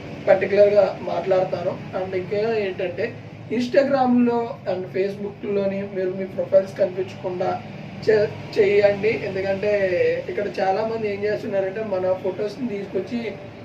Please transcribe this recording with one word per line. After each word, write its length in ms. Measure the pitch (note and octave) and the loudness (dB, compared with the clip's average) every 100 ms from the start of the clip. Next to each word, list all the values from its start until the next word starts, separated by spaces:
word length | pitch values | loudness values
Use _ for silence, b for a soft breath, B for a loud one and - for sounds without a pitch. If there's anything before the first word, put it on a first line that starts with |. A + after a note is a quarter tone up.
| - - - | -14 -6 2
పర్టికులర్గా 560 | F#3+ G3 G3 G3+ G#3 F#3+ - F3+ | 4 4 6 6 6 4 0 -4
మాట్లాడతాను. 600 | E3+ F#3+ F#3 F#3 - C4+ - - G3 | -4 2 2 2 -2 -4 -6 -6 -6
And 120 | F#3+ F#3+ | -4 -4
ఇంకా 180 | F3+ G#3 A3 A3+ | -2 -2 0 0
ఏంటంటే 400 | G3 F#3 F#3 F#3+ A#3 - - - - A#3 | -2 -2 -4 -4 -6 -6 -14 -16 -4 -2
Instagram-లో 840 | A#3+ D4+ C4+ C#4 B3+ B3 A#3+ A#3 A#3 - G#3+ | 4 4 4 4 4 6 4 2 -2 -6 -4
and 100 | F#3 F3+ F#3+ | -4 -2 -2
Facebook-లోని 800 | G3 G3 G3 - G#3+ G3+ G3 G3 G3 | -2 -2 -8 -6 -4 0 0 -2 -4
మీరు 160 | F#3+ F#3 F#3+ | -4 -4 -4
మీ 80 | F#3+ | -6
ప్రొఫైల్స్ 400 | F#3+ F3 F#3+ F#3+ - | -4 2 4 4 0
కనిపించకుండా 680 | F#3 F#3 F#3 - F#3+ F3+ F3+ F3+ - - - - | -2 0 -6 -6 -6 -2 -2 -2 -8 -12 -12 -2
చే-, 240 | - G#3+ G#3+ - - - | 2 4 4 -2 -4 2
చేయండి. 560 | G3 G3+ G3+ G3+ G#3 A#3+ G#3 | 6 6 6 4 2 0 -2
ఎందుకంటే 440 | F#3+ F#3+ G3 G#3 G3+ F#3+ F3 D#3+ E3+ F#3 | -4 -2 0 2 2 2 4 2 2 -4
ఇక్కడ 160 | F#3 G3 G3+ | -4 -4 0
చాలామంది 460 | F#3+ G3 A3 A3+ G#3+ | 0 2 0 -2 -2
ఏం 60 | G3+ G#3 | -2 -2
చేస్తున్నారంటే 560 | G3+ A3+ G3 F#3+ G3+ A3 | -2 -2 -2 -2 -4 -2
మన 180 | F#3 F#3 F#3 | 0 0 0
ఫొటోస్ని 440 | F#3+ G3 G#3 - A#3+ | -2 -2 -4 -4 -4
తీసుకొచ్చి 460 | G3+ F#3+ F#3+ F#3 A#3+ A3 D#3 - - | -4 -4 -4 -4 -4 -6 -8 -12 -16